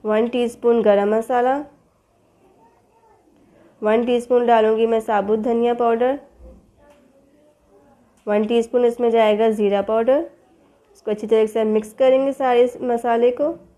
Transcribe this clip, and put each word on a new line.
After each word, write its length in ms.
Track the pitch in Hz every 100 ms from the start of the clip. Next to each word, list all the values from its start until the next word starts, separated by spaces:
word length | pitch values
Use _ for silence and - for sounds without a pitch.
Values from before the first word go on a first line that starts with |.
वन 240 | 214 214 233
टीस्पून 520 | 247 240 233 233 233
गरम 340 | 214 202 202
मसाला, 400 | 220 220 247 247 277 294 _ _ _ _ _ _ _ _ _ 453 _ _ 453 _ _ _ _ _ _ _ _
वन 240 | 214 226
टीस्पून 400 | 240 240 240 247
डालूँगी 400 | 240 233 220 220
मैं 140 | 226 226
साबुत 380 | 220 208 196 220
धनिया 320 | 233 233 240
पाउडर, 440 | 240 233 226 247 277 - _ - - _ _ _ _ _ 269 _ 285 _ _ _ _ _ _ _ _ 220
वन 180 | 208
टीस्पून 400 | 214 233 233 247
इसमें 240 | 240 233 233
जाएगा 380 | 226 214 208 226
ज़ीरा 300 | 214 208 196
पाउडर। 420 | 196 220 233 285 339 _ _ _ _ _ _
इसको 180 | _ -
अच्छी 160 | 214 214
तरह 180 | 220 214
से 160 | 226
मिक्स 280 | 220 214 214
करेंगे 380 | - 262 262 269
सारे 300 | 269 262 240
इस 140 | 247 240
मसाले 480 | 247 233 240 233 240
को। 240 | 247 285 - -